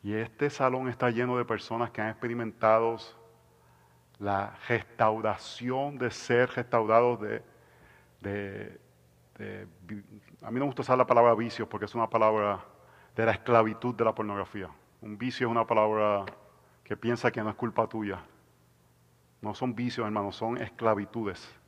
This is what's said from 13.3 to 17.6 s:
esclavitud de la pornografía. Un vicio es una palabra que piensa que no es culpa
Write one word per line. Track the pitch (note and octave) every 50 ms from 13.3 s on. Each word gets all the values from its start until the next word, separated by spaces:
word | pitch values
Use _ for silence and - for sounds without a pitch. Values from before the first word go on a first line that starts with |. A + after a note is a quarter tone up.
| G#2
esclavitud | - - - A#2+ A2+ A2 A2 G#2+ - - B2 A#2+
de | G#2 A#2
la | A2 G#2+
pornografía. | - G#2+ G#2 G2+ G2+ F#2+ - - G#2 F#2 F2 - _ _ _ _ _
Un | - G#2+ G#2 G2+
vicio | A#2+ B2+ A#2+ - B2+
es | A#2
una | A#2 A#2 A2+
palabra | - A#2 A2 G#2+ G#2+ G#2+ G#2+ G#2+ G#2 G2+ G2+ G2 F#2+ - - - - _ _ _ _ _ _ _
que | - G#2
piensa | - - A#2 A#2 A2+ - A#2+
que | - A#2+ A2
no | G#2+
es | G#2
culpa | -